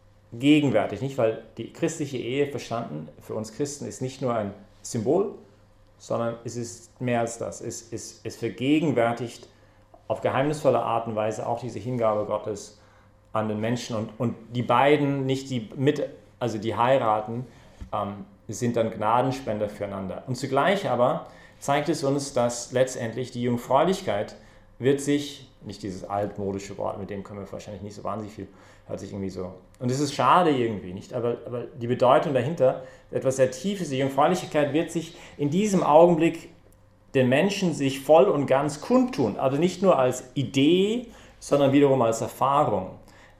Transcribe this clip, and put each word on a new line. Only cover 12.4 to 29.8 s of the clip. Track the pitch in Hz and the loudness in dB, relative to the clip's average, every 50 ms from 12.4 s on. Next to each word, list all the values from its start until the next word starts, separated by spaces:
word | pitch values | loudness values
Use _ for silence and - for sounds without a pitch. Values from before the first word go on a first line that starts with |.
| - 110 104 95 - - - - - _ _ _ _ _ _ _ _ _ - | -4 -6 -8 -8 -10 -16 -20 -20 -20 _ _ _ _ _ _ _ _ _ -4
an | 113 110 107 | -4 -2 -2
den | 107 107 | -2 -2
Menschen | 107 113 123 120 - - 123 | -2 -2 -2 -2 -4 -4 -6
und, | 107 110 110 - - | -6 -6 -6 -6 -4
und | 127 117 98 - - - | -4 -4 -4 -6 -10 -8
die | 117 123 117 | -6 -4 0
beiden, | - 120 120 135 143 151 151 143 139 139 139 135 | 2 4 4 6 6 6 4 4 2 0 0 -2
nicht | 131 135 135 135 - | -2 -2 -2 -4 -4
die | 131 120 107 98 - | -6 -6 -6 -6 -6
mit, | - 131 143 147 143 135 - - - - - - - | 0 0 0 2 0 -2 -6 -8 -12 -20 -20 -10 -6
also | 123 117 107 110 | -4 -4 -4 -4
die | 101 113 104 | -4 -4 0
heiraten, | 104 117 123 139 135 120 110 110 110 - 117 117 120 127 - - - - - - - - - - | 2 4 4 4 4 4 2 2 0 -2 -4 -8 -8 -10 -10 -16 -20 -20 -20 -20 -18 -12 -8 -6
ähm, | 104 101 101 101 101 98 - - - _ - | -6 -4 -6 -8 -10 -14 -18 -20 -18 _ -12
sind | 110 - 123 120 117 117 | -8 -4 -2 0 0 0
dann | 113 110 | 0 0
Gnadenspender | - 107 104 107 117 123 131 135 131 - - 123 107 104 107 104 | -2 -2 0 2 2 4 2 2 -2 -4 -4 -6 -4 -4 -4 -4
füreinander. | - - 104 98 98 98 95 92 92 - - - | -6 -6 -8 -8 -6 -8 -8 -8 -10 -10 -8 -8
Und | 127 | -6
zugleich | - 143 131 135 135 143 175 202 190 - 127 | -6 -4 -2 0 2 2 2 2 0 0 -2
aber | 123 117 123 131 151 165 - - - - - - - - | 0 2 2 2 2 0 -6 -12 -18 -20 -20 -20 -20 -8
zeigt | - - 143 151 147 175 | -2 0 0 0 0 0
es | 165 - 135 | -2 0 0
uns, | 139 139 147 135 - - | 0 0 -2 -4 -4 -2
dass | 123 120 120 120 - - - | 0 0 0 -2 -4 -8 -2
letztendlich | 131 127 131 131 - 123 120 113 110 127 131 120 | 0 0 2 0 0 -4 -8 -6 -6 -6 -8 -6
die | - 123 120 | -6 -4 -2
Jungfräulichkeit | 123 120 120 - - 127 135 160 180 190 190 - - 104 101 110 - - - - - - - - - - - | 0 0 -2 0 2 2 4 4 4 0 0 -2 -2 -2 -2 -4 -6 -10 -16 -20 -20 -20 -20 -20 -20 -10 -2
wird | 117 131 143 139 | 0 2 2 2
sich, | - 143 143 143 143 - - - - - - _ - | 0 0 0 0 -2 -6 -12 -16 -20 -20 -20 _ -16
nicht | - 98 - - | -16 -14 -10 -10
dieses | 101 90 92 - | -10 -10 -10 -8
altmodische | - 101 101 104 101 - - 101 98 98 98 - - 101 101 | -4 -2 -2 -2 -4 -4 -6 -6 -6 -6 -6 -8 -10 -10 -8
Wort, | 101 101 104 101 | -6 -6 -6 -8
mit | 98 92 | -10 -10
dem | 104 98 98 | -10 -10 -12
können | - 107 104 | -12 -14 -14
wir | 98 - | -12 -12
wahrscheinlich | - 101 - - 104 95 104 | -14 -14 -14 -14 -14 -12 -12
nicht | 101 98 | -14 -12
so | - - | -10 -8
wahnsinnig | 98 101 110 107 101 - | -8 -8 -8 -8 -10 -12
viel, | - 95 - - - - - - - _ - | -14 -14 -16 -16 -20 -20 -20 -20 -20 _ -12
hört | 104 95 | -10 -10
sich | 101 98 | -10 -10
irgendwie | 101 101 98 95 | -8 -6 -6 -6
so, | 90 95 92 90 92 - - - - | -6 -8 -8 -10 -12 -16 -20 -20 -12
und | - | -6